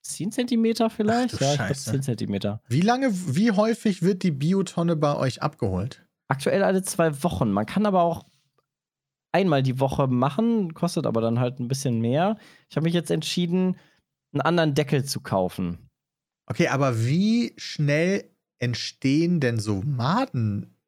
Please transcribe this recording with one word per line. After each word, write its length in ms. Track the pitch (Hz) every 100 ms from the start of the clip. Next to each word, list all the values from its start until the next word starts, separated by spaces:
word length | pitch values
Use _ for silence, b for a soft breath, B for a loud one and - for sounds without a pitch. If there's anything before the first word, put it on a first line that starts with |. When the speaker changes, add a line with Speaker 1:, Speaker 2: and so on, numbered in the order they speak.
Speaker 1:
zehn 300 | - - 180
Zentimeter 580 | - 240 233 226 220 226
vielleicht? 460 | - 214 233 247 -
Speaker 2:
Ach 40 |
du 40 |
Speaker 1:
Ja, 80 | 135
ich 60 | 143
glaub, 100 | 110
Speaker 2:
Scheiße. 220 | 139 -
Speaker 1:
zehn 100 | 135
Zentimeter. 600 | 135 110 104 98 101 107 _
Speaker 2:
Wie 140 | 123
lange, 280 | 196 247 269
wie 400 | 185 180 135 233
häufig 520 | 196 220 226 220 180
wird 200 | 170 185
die 80 | 185
Biotonne 640 | 135 151 196 180 - 170 156
bei 200 | 147 147
euch 240 | 131 -
abgeholt? 640 | 147 - 101 92 113 - _ _ _
Speaker 1:
Aktuell 340 | 135 - 180
alle 180 | 190 190
zwei 420 | 190 - 165 139
Wochen. 280 | 175 - 113
Man 140 | 98 107
kann 200 | 196 214
aber 160 | 185
auch 240 | 170 165 - _ _ _ _ _ _ _ _ _ _
einmal 320 | 170 190 139
die 160 | 131 127
Woche 280 | 135 - 135
machen, 680 | 123 135 175 233 226 180
kostet 320 | 160 175 175 117
aber 160 | 113
dann 180 | 113 117
halt 200 | 127 131
ein 80 | 123
bisschen 320 | 135 135 117
mehr. 360 | 117 139 190 220 B B B
Ich 60 | -
habe 80 |
mich 100 | 165
jetzt 180 | 170 165
entschieden, 680 | 165 - - 175 180 185 185 b b _ _ _
einen 80 | 143
anderen 320 | 156 170 160 139
Deckel 300 | 139 147 123
zu 160 | -
kaufen. 680 | - 98 90 - 90 90 - _ _ _ _ _ _
Speaker 2:
Okay, 200 | - 156
aber 320 | 131 139 113 117
wie 480 | 160 208 233 233 -
schnell 680 | - - 147 147 175 202 - _ _ _
entstehen 800 | 123 117 - - 135 147 170 175
denn 200 | 127 117
so 220 | 107 101 127
Maden 920 | 131 123 208 269 127 107 101 - _